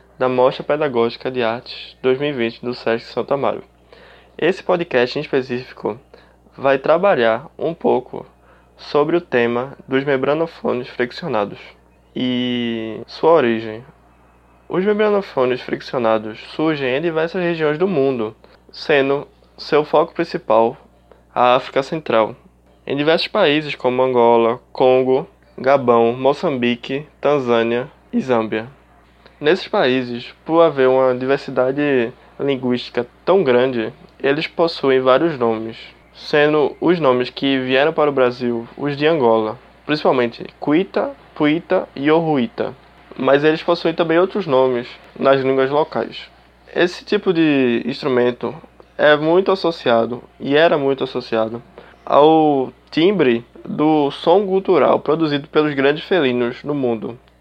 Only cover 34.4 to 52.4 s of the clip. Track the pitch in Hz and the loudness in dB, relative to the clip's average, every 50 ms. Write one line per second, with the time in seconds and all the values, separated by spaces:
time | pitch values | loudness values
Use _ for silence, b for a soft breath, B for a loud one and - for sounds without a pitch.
34.4 | 160 - - - 170 165 - - - 135 131 131 131 127 127 135 165 170 151 123 | -4 -6 -2 -2 -2 -2 -2 -2 0 2 2 4 4 4 4 4 2 0 -2 0
35.4 | 120 117 110 110 113 113 117 - - - - - _ _ _ - - - - 151 | 0 0 0 -2 -6 -10 -12 -14 -20 -20 -20 -20 _ _ _ -20 -6 -2 2 2
36.4 | 147 151 151 151 139 - - - - 160 180 170 151 131 127 123 123 - - - | 2 2 2 2 0 0 -2 -2 0 0 0 2 2 2 2 2 -2 -4 -6 -4
37.4 | 139 139 135 135 127 127 131 131 143 160 160 165 151 147 143 135 127 123 123 127 | -2 -2 0 0 0 0 0 2 2 2 0 0 0 0 2 2 2 0 0 -2
38.4 | 127 120 117 117 117 - - - 139 147 143 139 147 156 170 151 123 117 113 110 | -4 -4 -4 -4 -8 -12 -10 -8 -6 -6 -4 0 0 0 2 2 4 4 4 2
39.4 | 107 107 117 - - - - _ _ - 147 151 - 185 151 127 123 117 - - | 0 -2 -6 -10 -16 -20 -20 _ _ -4 -4 0 0 2 2 2 0 -2 -4 -10
40.4 | - - - _ - 147 147 170 196 - - 208 202 277 277 - - - - - | -16 -18 -16 _ -2 0 0 0 0 -2 -4 -4 -4 -4 -8 -12 -20 -14 -4 -2
41.4 | 156 147 151 175 - - 185 190 - - - 135 139 151 156 165 165 160 151 131 | 0 0 0 -2 -2 -2 -2 -2 -2 -6 -8 -2 0 2 2 2 2 0 0 0
42.4 | 120 113 - - 110 - 135 - - _ _ - - - - - 127 131 139 143 | -2 -2 -4 -6 -6 -6 -8 -14 -20 _ _ -20 -20 -18 -10 -2 2 2 4 4
43.4 | 147 156 160 160 - - 170 170 - 170 165 - 175 160 165 170 185 185 - 214 | 4 2 0 0 0 -2 -2 0 0 -2 -2 0 0 2 2 2 2 0 -2 -4
44.4 | 180 160 131 131 131 131 127 120 123 - - - - - - - 123 135 139 135 | -2 0 2 2 2 2 0 -2 -6 -8 -14 -20 -20 -20 -8 0 2 2 2 2
45.4 | 131 131 135 135 131 135 143 147 156 - - 117 - - - - - - _ _ | 2 0 0 0 0 0 0 -2 -2 -2 -4 -6 -6 -6 -10 -16 -20 -20 _ _
46.4 | _ _ _ _ _ - - - 175 175 - - - - 208 202 - 196 180 165 | _ _ _ _ _ -6 -2 -2 -2 -2 -2 -8 -6 -4 -4 -2 0 0 0 2
47.4 | 160 156 143 135 131 120 117 117 - - 143 - - 143 127 120 123 123 123 - | 2 2 2 2 2 2 0 -2 -4 -6 -8 -6 -4 -2 0 2 2 0 0 -4
48.4 | - 110 - - - - _ - - _ _ - - 151 151 147 156 160 170 185 | -8 -10 -10 -12 -18 -20 _ -20 -20 _ _ 2 4 4 4 4 2 2 2 2
49.4 | 196 196 190 - - 170 165 - - 135 117 113 113 113 120 120 - - _ - | 2 2 0 0 -2 -4 -4 -2 0 2 2 2 2 0 -4 -10 -14 -18 _ -10
50.4 | - 139 139 147 165 175 175 151 139 135 139 135 135 127 - 127 120 - 117 110 | -4 0 2 4 4 4 2 2 0 0 0 -2 -4 -6 -6 -8 -6 -2 -2 -2
51.4 | 110 110 113 117 - - B B B B B _ _ - - 139 147 156 160 160 | -2 -2 -6 -10 -14 -18 B B B B B _ _ 2 4 6 6 6 6 6